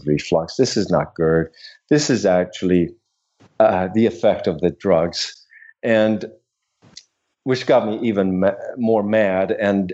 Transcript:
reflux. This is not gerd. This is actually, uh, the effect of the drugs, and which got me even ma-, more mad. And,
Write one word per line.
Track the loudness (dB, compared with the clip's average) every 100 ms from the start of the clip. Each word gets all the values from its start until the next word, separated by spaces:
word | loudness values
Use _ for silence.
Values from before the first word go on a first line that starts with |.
reflux. | -2 -2 0 -2 -2 -2
This | -2 0
is | -2
not | -2 -2
gerd. | -2 0 0 -2 _ -20 -12 0
This | 0 2
is | 0 2
actually, | 2 0 -4 0 2 0 -6 _ _ _ _ _ 2
uh, | 2 2 -2
the | 2
effect | 0 2 0 0 -2
of | -2
the | -2
drugs, | -2 0 2 0 -4 -10 -12 _ -20 -20 _
and | -2 2 2 -2 -6 -18 _ _ _ _ _ -20 -20 _ _ _
which | -4 -2 2
got | 2 2
me | -2
even | -2 0 0 0
ma-, | 0 -2 -6 -6
more | 0 0
mad. | 2 0 2 0 -2
And, | -2 0 0 -2